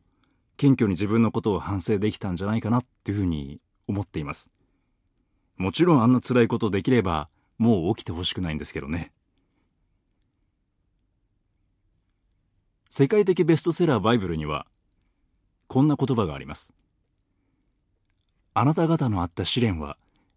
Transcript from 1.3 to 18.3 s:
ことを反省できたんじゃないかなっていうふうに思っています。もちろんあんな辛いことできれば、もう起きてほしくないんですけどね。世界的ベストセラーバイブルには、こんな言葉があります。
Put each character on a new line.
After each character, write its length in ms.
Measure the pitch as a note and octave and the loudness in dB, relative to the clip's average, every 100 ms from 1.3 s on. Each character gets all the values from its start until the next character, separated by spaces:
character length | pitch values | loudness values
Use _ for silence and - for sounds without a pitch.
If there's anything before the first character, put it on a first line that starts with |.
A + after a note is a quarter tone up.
こ 80 | A2+ | 0
と 140 | A2 | -2
を 40 | F#2 | -2
反 220 | F2 G2 | -2 -6
省 180 | F2+ G#2 | -2 0
で 140 | G#2+ | -2
き 60 | - | -4
た 120 | G2+ | -6
ん 60 | F2 | -6
じ 80 | |
ゃ 20 | G2 | -4
な 80 | |
い 60 | A2 | -4
か 80 | G#2+ | 0
な 120 | A#2+ | -2
っ 40 | - _ | -2 _
て 100 | - | -6
い 20 | |
う 40 | G2+ | -2
ふ 40 | |
う 40 | F#2 | -2
に 360 | D#2 C#2 - _ _ - | -2 -6 -14 _ _ -8
思 140 | G2+ | -6
っ 40 | - | -6
て 140 | F2 | -8
い 40 | |
ま 100 | C#2+ | -8
す。 160 | - - _ _ _ _ _ _ _ _ _ _ - | -10 -14 _ _ _ _ _ _ _ _ _ _ -4
も 160 | F#2 | -4
ち 140 | - F3 | 2 4
ろ 100 | D3 | 6
ん 60 | |
あ 40 | A2+ | 6
ん 60 | |
な 80 | B2+ | 2
辛 220 | - B2 | 2 2
い 60 | A#2 | 2
こ 100 | A#2 | 2
と 120 | A2 | -2
で 120 | G2 | -2
き 80 | B2 | 2
れ 100 | B2 | 0
ば、 300 | F#2+ D#2+ C#2+ _ _ _ | 2 -2 -6 _ _ _
も 340 | A2+ G#2 D#2+ | 2 2 0
う 40 | A2+ | -4
起 60 | |
き 20 | |
て 80 | - | -6
ほ 120 | D#2+ | -6
し 100 | F2+ | -6
く 80 | - | -4
な 80 | F2 | -6
い 40 | |
ん 40 | D#2 | -6
で 60 | - | -8
す 80 | |
け 80 | D#2+ | -10
ど 60 | C#2 | -8
ね。 220 | E2 D#2+ _ _ _ _ _ _ _ _ _ _ _ _ _ _ _ _ _ _ _ _ _ _ _ _ _ _ _ _ _ _ _ _ _ _ _ _ _ _ | -8 -8 _ _ _ _ _ _ _ _ _ _ _ _ _ _ _ _ _ _ _ _ _ _ _ _ _ _ _ _ _ _ _ _ _ _ _ _ _ _
世 180 | - C#3 | 0 2
界 160 | G#3+ | 4
的 180 | F#3+ F3+ | 2 2
ベ 140 | D#3+ D#3+ | 2 2
ス 60 | |
ト 100 | F3 | 0
セ 140 | D#3+ E3+ | 0 2
ラ 100 | A#2 | 2
ー 40 | |
バ 140 | G2+ | 2
イ 40 | A#2+ | 2
ブ 100 | F#2 | 0
ル 80 | D#2+ | -4
に 80 | |
は、 220 | D2+ D2 - _ _ _ _ _ _ _ _ _ _ | -4 -6 -8 _ _ _ _ _ _ _ _ _ _
こ 160 | B2 | 2
ん 60 | D3+ | 2
な 80 | C#3+ | 2
言 180 | C3+ | 0
葉 120 | A#2 F#2 | 0 -2
が 80 | |
あ 40 | C#2+ | -6
り 80 | C#2 | -12
ま 80 | |
す。 200 | D2+ - _ _ _ _ _ _ _ _ _ _ _ _ _ _ _ _ | -16 -18 _ _ _ _ _ _ _ _ _ _ _ _ _ _ _ _